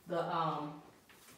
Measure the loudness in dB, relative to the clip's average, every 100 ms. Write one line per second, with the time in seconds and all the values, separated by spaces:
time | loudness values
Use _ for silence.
0 | -2 0 2 2 2 0 -4 -8 -14 -20
1 | -20 -20 -20